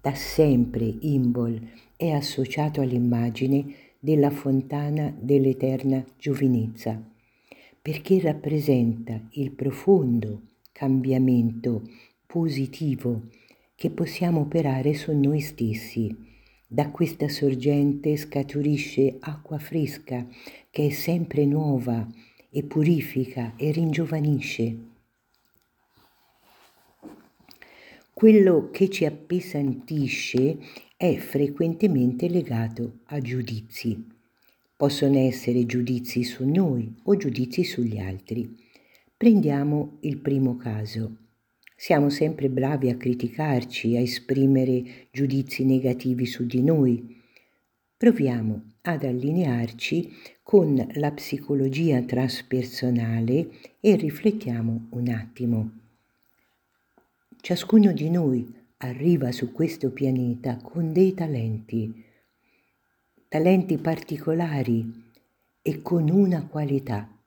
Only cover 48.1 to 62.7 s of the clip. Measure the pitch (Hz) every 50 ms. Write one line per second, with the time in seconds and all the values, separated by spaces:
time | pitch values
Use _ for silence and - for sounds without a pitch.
48.1 | 233 - 139 131 123 117 113 110 107 107 - - _ _ _ 170 170 147 143 135
49.1 | 123 123 127 143 156 175 180 147 120 120 117 113 - - - - - 165 170 -
50.1 | - - - - _ _ _ - - 202 175 156 143 131 113 113 - 143 147 147
51.1 | 147 147 - - - 139 - - 147 139 135 135 135 143 165 165 147 123 123 123
52.1 | 127 123 131 131 127 - - _ - 131 123 - - - - 123 123 120 117 113
53.1 | 113 113 113 113 123 151 170 - - - - - _ _ - 214 202 - - 151
54.1 | 147 - - 220 208 220 - 131 120 117 113 113 113 113 113 - - 127 120 123
55.1 | 120 110 104 - - - 123 117 117 110 107 110 - - _ _ _ _ _ _
56.1 | _ _ _ _ _ _ _ _ _ _ _ _ _ _ _ _ _ _ _ _
57.1 | _ _ _ _ - _ _ - 180 175 - - - 226 208 202 170 135 147 156
58.1 | 170 180 165 143 131 120 110 - - - _ _ _ _ - 127 123 127 143 170
59.1 | 175 151 131 120 113 - - 120 - - 160 160 - - - 131 135 - 139 135
60.1 | 131 127 123 123 120 117 - 131 120 117 - - - 170 165 160 156 175 190 190
61.1 | 185 190 170 156 147 123 113 113 110 110 110 - - 113 110 113 113 - - _
62.1 | _ _ _ _ _ _ _ _ _ _ _ _